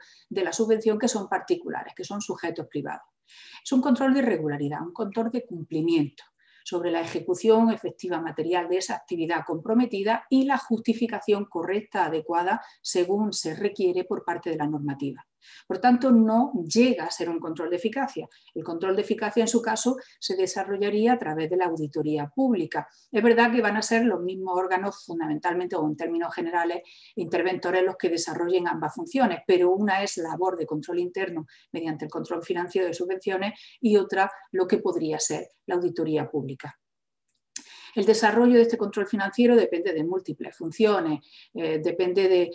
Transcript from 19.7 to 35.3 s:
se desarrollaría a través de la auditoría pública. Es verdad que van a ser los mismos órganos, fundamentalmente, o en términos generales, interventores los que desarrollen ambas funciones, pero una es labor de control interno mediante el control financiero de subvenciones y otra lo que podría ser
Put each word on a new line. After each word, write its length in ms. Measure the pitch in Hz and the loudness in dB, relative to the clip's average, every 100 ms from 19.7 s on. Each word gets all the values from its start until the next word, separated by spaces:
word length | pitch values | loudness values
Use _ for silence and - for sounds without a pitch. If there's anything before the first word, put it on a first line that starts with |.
| 226 247 262 - _ | -2 0 -2 -6 _
se 160 | - 190 | -6 -2
desarrollaría 800 | 185 202 190 202 202 208 226 | -2 -2 -4 -2 0 2 4
a 40 | 247 | 2
través 320 | 160 156 160 | -2 -4 -2
de 60 | 180 | 0
la 120 | 180 | 0
auditoría 600 | 160 151 156 151 151 147 | -2 -4 -4 -2 -2 -4
pública. 600 | - 269 214 156 156 - _ _ | 0 2 2 -2 -6 -8 _ _
Es 140 | 226 | 2
verdad 260 | 233 233 233 | 4 6 4
que 120 | 240 | 4
van 160 | 208 208 | 0 0
a 40 | |
ser 220 | 208 226 | 0 2
los 180 | 240 180 | 2 0
mismos 320 | 180 190 185 180 | -2 -6 -4 -2
órganos, 480 | 185 185 196 - - | 0 -2 -4 -8 -8
fundamentalmente, 720 | 170 156 151 175 170 180 180 | -6 -4 -4 -4 -4 -4 -2
o 100 | 151 | -2
en 80 | 151 | -4
términos 400 | 165 170 170 180 | -4 -4 -4 -6
generales, 460 | 170 175 170 175 - - - - | -4 -2 -2 -4 -8 -20 -14 -8
interventores 680 | 170 175 175 180 180 185 | -4 -2 0 -2 0 2
los 120 | 185 185 | 0 0
que 140 | 180 | -2
desarrollen 580 | 165 170 160 175 180 175 | -2 -4 -4 0 0 0
ambas 260 | 165 160 | -4 -6
funciones, 460 | - - 269 240 170 - | -6 -4 2 2 0 2
pero 240 | 180 180 | 4 4
una 320 | 190 208 190 | 2 2 0
es 140 | 202 - | -2 -4
labor 400 | 165 156 185 180 | -6 -2 -2 -2
de 80 | 156 | -4
control 340 | 156 147 175 | -6 -4 -4
interno 480 | 180 190 185 170 156 _ _ | -4 -4 -6 -6 -10 _ _
mediante 320 | 165 160 156 | -8 -6 -6
el 80 | 151 | -8
control 320 | 165 160 170 | -8 -6 -6
financiero 420 | 165 175 180 190 180 | -4 -4 -2 -2 -2
de 80 | |
subvenciones 640 | 165 180 190 202 190 202 - - _ | -2 -4 -4 -4 -2 -4 -6 -16 _
y 160 | 233 208 | 4 4
otra 340 | 190 185 190 - - | 4 2 0 -2 -4
lo 160 | 185 180 | -2 2
que 120 | 190 | 2
podría 400 | 196 175 156 151 | 2 -2 -2 -2
ser 280 | - | -2